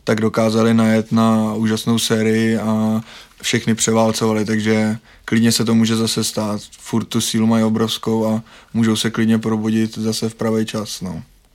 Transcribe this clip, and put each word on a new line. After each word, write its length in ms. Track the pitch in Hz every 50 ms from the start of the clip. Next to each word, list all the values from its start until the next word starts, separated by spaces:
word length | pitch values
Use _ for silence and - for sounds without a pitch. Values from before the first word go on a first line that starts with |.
| _
tak 160 | - 113 107
dokázali 540 | 110 110 - - 113 110 107 113 110 113 113
najet 380 | 113 110 110 110 110 107 - -
na 420 | 113 113 113 110 110 110 110 107
úžasnou 440 | 107 110 107 110 107 - 117 117 113
sérii 580 | - - 117 110 110 110 110 113 113 113 113 110
a 420 | 107 110 110 110 110 110 110 110 110 - - - - - _ _ -
všechny 320 | - - 117 - 117 110
převálcovali, 680 | - - - 110 113 113 110 107 - 113 113 110 107 107
takže 520 | 104 110 107 107 110 110 107 110 107 110 113 - - - - _
klidně 280 | - 113 113 113 117 113
se 120 | - 117
to 100 | 113 113
může 220 | 113 113 110 113
zase 280 | 110 113 110 - 117 110
stát. 360 | - - 120 107 104 104 104 - - - -
Furt 260 | - - - 113 104
tu 160 | - - 117
sílu 260 | 107 - - 113 110
mají 180 | 113 113 113 110
obrovskou 600 | 110 110 110 113 110 - - - 113 113 113 110
a 160 | 110 110 110 113 - - - - _ -
můžou 220 | 113 117 110 110
se 140 | 107 - 113
klidně 280 | 110 113 113 110 113 110
probudit 600 | 113 113 113 110 107 110 110 110 110 110 - 110
zase 300 | 110 110 107 - 117 113
v 60 | 110
pravý 320 | - 110 113 110 110 110
čas, 340 | 107 - 113 104 - - -
no. 220 | 92 92 82 80 - - _ _ _ _ _